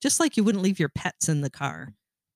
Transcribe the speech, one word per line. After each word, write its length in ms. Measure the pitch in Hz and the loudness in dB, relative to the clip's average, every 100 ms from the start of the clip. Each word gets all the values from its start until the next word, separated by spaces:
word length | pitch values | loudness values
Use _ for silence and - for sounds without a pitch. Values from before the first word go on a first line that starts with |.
just 160 | 285 - | 0 2
like 160 | 330 - | 2 2
you 60 | |
wouldn't 200 | 214 202 | 2 2
leave 160 | 185 190 | 0 0
your 80 | 151 | -2
pets 400 | - - - - | -2 -8 -4 -2
in 120 | 151 | 0
the 100 | 139 | -2
car. 440 | - 139 80 - - _ _ _ | -4 -8 -8 -14 -18 _ _ _